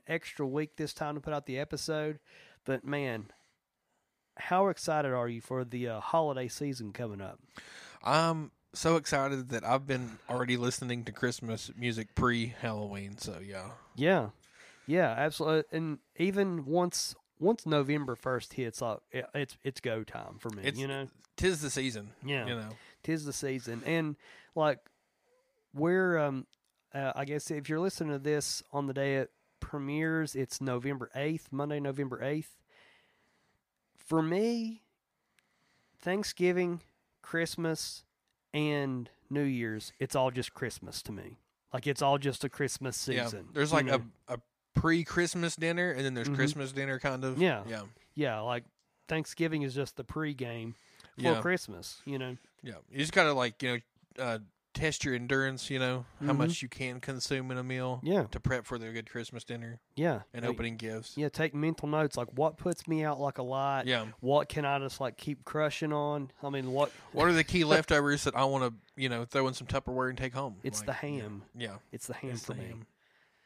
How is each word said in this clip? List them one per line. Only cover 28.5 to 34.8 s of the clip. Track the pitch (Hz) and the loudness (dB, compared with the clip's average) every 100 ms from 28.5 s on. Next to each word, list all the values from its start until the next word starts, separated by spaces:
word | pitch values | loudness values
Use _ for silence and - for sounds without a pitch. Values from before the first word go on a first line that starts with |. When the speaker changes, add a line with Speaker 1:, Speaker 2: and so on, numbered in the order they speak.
| - - | -4 -4
Speaker 1:
on | 143 139 | -4 -2
the | |
day | 135 139 135 | 0 2 2
it | 131 _ _ - | 0 _ _ -14
premieres, | - 147 139 147 160 160 156 131 | -8 -6 -2 0 2 2 0 -2
it's | 131 - | -4 -2
November | 135 123 131 139 117 | -2 0 0 -4 -4
eighth, | 131 147 160 - | -2 -2 -2 -4
Monday, | 135 147 147 | -4 -2 0
November | 143 135 143 123 | -2 -2 -2 -2
eighth. | 131 151 160 - _ _ - _ _ _ _ _ _ _ _ _ _ _ | -2 -2 -4 -14 _ _ -20 _ _ _ _ _ _ _ _ _ _ _
For | - 160 | 0 2
me, | 160 180 226 233 226 226 | 4 4 2 0 -2 -8